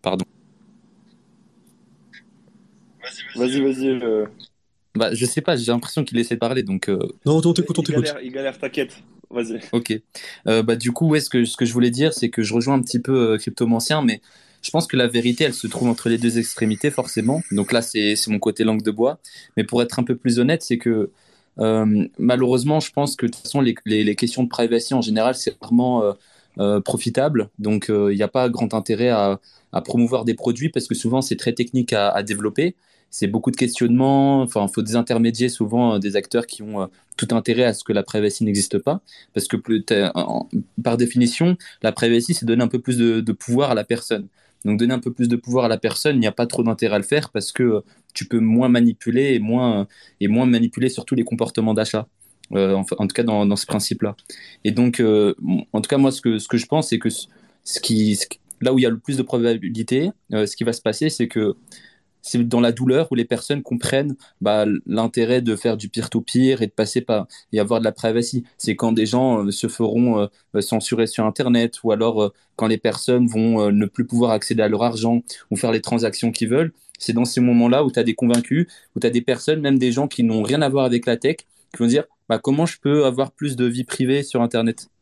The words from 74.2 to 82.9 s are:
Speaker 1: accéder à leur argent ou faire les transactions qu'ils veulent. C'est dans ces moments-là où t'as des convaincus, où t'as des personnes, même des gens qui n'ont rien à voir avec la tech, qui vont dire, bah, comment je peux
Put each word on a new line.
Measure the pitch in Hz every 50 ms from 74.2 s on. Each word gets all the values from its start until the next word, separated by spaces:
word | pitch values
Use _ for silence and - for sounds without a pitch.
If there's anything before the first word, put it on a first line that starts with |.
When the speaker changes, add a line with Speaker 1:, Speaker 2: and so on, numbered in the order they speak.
| 120 117
Speaker 1:
accéder | 110 107 - - 113 113
à | 107
leur | 104 110 104 117
argent | 120 113 110 110 117 117 120 120 - - - - _
ou | 107
faire | 98 - 117
les | 113 110
transactions | - - 120 113 113 110 104 - - 117
qu'ils | 113 - 117 110
veulent. | 120 143 165 160 - _ _ _ _
C'est | - - - 131
dans | 117 123
ces | 120 - 131
moments-là | 123 123 120 120 117 120 127 139 151
où | 131
t'as | - 120 117
des | 117 110
convaincus, | - 127 117 120 120 117 - 135 156 175 - - - _ _ _
où | -
t'as | - 117
des | 120 120
personnes, | 120 - 127 117 - - 156 160
même | 143 139 139 131
des | 127 127 117
gens | 131 143 135
qui | - - 117
n'ont | 113 110 110 104
rien | 110 135 151
à | 151
voir | 139 135 139 131
avec | 123 120 120 -
la | 123 117
tech, | 113 - 135 165
qui | - _ _ _ _ _ _ - -
vont | 120
dire, | 117 123 147 - _ _ _ _
bah, | - 113
comment | 107 - 139 139 147 165
je | 165 - -
peux | _ 143